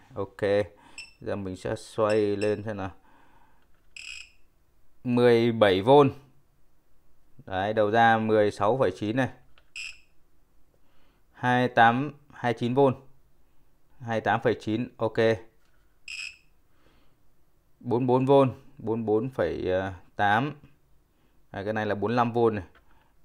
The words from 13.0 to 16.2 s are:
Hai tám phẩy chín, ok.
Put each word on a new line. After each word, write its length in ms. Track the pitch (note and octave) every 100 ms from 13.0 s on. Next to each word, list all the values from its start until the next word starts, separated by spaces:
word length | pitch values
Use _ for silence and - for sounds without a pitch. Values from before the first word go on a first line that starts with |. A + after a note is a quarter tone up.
| - - _ - _ - - _ _ - A#2
Hai 140 | A2+
tám 180 | G2+ A2+
phẩy 120 | B2
chín, 360 | G#2 A2 A2 A#2+ -
ok. 200 | A2+ - A2+ G#2+ - _ _ _ _ _ - -